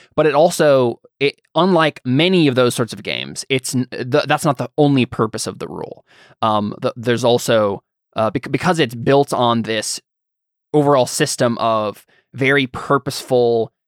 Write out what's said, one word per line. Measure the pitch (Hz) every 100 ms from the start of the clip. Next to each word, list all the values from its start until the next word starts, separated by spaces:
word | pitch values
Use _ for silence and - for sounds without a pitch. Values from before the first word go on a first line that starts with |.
| _ -
but | 156
it |
also, | 139 175 - 156 135 120 - _ -
it, | 139 - _ 156
unlike | 185 170 156 - 127
many | 131 175 185 147
of | 127
those | 123 -
sorts | 117
of | 101
games, | - 64 67 78 -
it's | 131 - 127
n-, | 123
th-, | - 127 147 139
that's | 147 160
not | 135
the | - -
only | 147 139 117
purpose | - 110 107 -
of | -
the | -
rule. | 85 - - _ _ _ -
Um, | 113 107 104 -
the, | 123 -
there's | 113 117
also, | 120 120 - 117 104 95 _ _ _ -
uh, | 110
bec-, | - -
because | 131 180 165
it's | 127 120
built | 147 139 139
on | 123 120 117
this | 110 110 - - _ _ _ _ _ _ _
overall | 151 143 139 120
system | - 175 - 127 113
of | 113 110 104 98 _ _ _
very | 117 135 143 131
purposeful | - - 139 143 - - 127 120 117 110 _